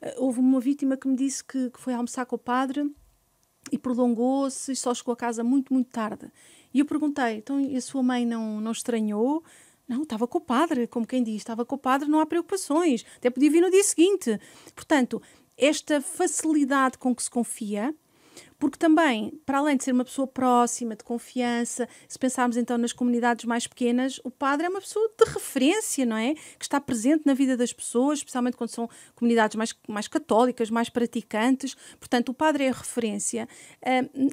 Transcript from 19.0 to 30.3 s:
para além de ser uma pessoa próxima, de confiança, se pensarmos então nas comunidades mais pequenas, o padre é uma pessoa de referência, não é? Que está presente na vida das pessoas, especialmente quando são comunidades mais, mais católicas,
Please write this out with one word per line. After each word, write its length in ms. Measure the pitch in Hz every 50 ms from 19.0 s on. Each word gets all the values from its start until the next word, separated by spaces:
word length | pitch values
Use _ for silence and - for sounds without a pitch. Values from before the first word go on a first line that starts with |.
| 330 294 240 214 214 - - - _
para 140 | - 269 269
além 180 | 285 302 285 254
de 60 | -
ser 80 | 277
uma 120 | 254 247 247
pessoa 240 | 254 - - 269 262
próxima, 680 | - - 262 254 247 240 240 233 - - 247 226 214
de 80 | 214 -
confiança, 840 | - 240 233 - - - 254 247 240 240 233 240 - - - 240 220 - - - _
se 100 | - -
pensarmos 400 | - 254 247 - 247 247 226 247
então 180 | 233 - 247
nas 160 | 240 233 233
comunidades 540 | - - 247 247 240 240 226 240 240 233 -
mais 220 | 233 233 240 - -
pequenas, 520 | - - 254 240 240 247 254 262 262 - -
o 80 | 254
padre 340 | - _ 285 269 277 294 330
é 40 | 359
uma 120 | 381 403
pessoa 260 | 381 - - 415 440 453 -
de 160 | - 453 -
referência, 760 | - 403 - - - 269 254 285 381 427 440 - - - 262 233
não 100 | 220 220
é? 160 | 220 254 320
Que 320 | 302 - - - _ -
está 160 | - - -
presente 420 | - - 247 226 208 262 320 320 302
na 100 | 285 277
vida 200 | 247 277 262 262
das 160 | 233 247 233
pessoas, 480 | - - - - - 240 254 285 302 285
especialmente 380 | - - - 254 240 247 247 -
quando 140 | 240 226
são 180 | - - 233 233 - - - - _
comunidades 400 | - 233 233 233 226 214 214 -
mais, 200 | 214 220 226 - - _ -
mais 200 | 214 208 214 -
católicas, 640 | - 311 302 -